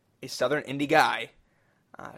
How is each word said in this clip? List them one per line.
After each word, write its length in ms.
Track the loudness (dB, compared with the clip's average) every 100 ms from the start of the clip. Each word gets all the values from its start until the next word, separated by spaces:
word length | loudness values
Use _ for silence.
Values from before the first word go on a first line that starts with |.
| _ _
a 60 | -12
Southern 360 | -4 -2 -2
indie 240 | -4 -4 2
guy, 440 | 4 4 2 -8 _ _ _ _ _ _ -20
uh, 140 | -18